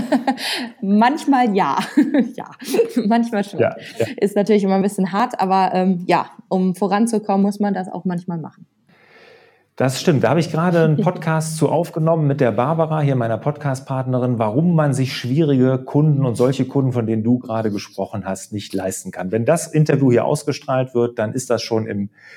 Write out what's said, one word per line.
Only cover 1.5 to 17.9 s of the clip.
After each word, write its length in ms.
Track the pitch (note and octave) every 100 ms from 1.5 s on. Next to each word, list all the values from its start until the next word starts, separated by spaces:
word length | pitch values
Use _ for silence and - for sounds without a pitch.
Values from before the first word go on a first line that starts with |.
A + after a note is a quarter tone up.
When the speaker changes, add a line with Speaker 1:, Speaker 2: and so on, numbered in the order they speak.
| G3
Speaker 1:
ja. 220 | D3 C#3 - - -
<laughs> 280 | C#4+ A#3 -
Ja, 140 | - - - C#4 A#4 B3 G3+
manchmal 380 | A#3 A#3 G#3
schon. 160 | G#3 D#3+
Speaker 2:
Ja, 160 | A2 - - -
ja. 80 | - -
Speaker 1:
Ist 160 | G#3 G#3
natürlich 280 | G3+ G#3
immer 100 | G3
ein 80 | G3
bisschen 300 | G3 G3+ F#3
hart, 280 | G3 B3 -
aber, 300 | F#3+ F#3+ F#3 F#3
ähm, 280 | F#3 F3 F3+
ja, 240 | E3+ - - -
um 240 | F#3+ F#3
voranzukommen, 680 | F3 G3 G3+ A#3 A3 G#3+ G3
muss 160 | G3+ G3+
man 160 | G3+ F#3
das 120 | F#3
auch 180 | F3+ F3+
manchmal 340 | F3 F3+ E3+
machen. 260 | C#3+ - - _ _ _ _ - - - _ _ _ -
Speaker 2:
Das 260 | B2+ C3
stimmt. 220 | - C3+
Da 60 | A2
habe 100 | E3
ich 120 | D#3
gerade 340 | D#3 F3 E3+ D#3+
einen 120 | D3+
Speaker 1:
<laughs> 40 |
Speaker 2:
Podcast 560 | F3 - E3 D#3+ D#3+ D#3
zu 120 | -
aufgenommen 560 | D#3 E3+ E3 D#3+ E3 D3
mit 160 | C3+
der 100 | B2
Barbara, 500 | A2 C3 D#3+ D#3+ D#3
hier 140 | C#3+ B2+
meiner 220 | A2+ A2
Podcast-Partnerin, 1000 | D3+ D3 C#3+ C3 - C3 B2+ B2+ B2+ A2+
warum 340 | A2 - E3+
man 220 | D#3+ D3 B2+
sich 180 | B2+
schwierige 640 | - A#2+ C#3 D3+ C3+ C3 B2+
Kunden 480 | C3 D3 D#3 C#3 C3
und 80 |
solche 320 | G#2 B2+ C3+ B2+
Kunden, 280 | C#3 C3
von 120 | A#2+ A2
denen 180 | A2+
du 140 | A2 B2
gerade 320 | A#2 A2+ A2
gesprochen 560 | G#2 -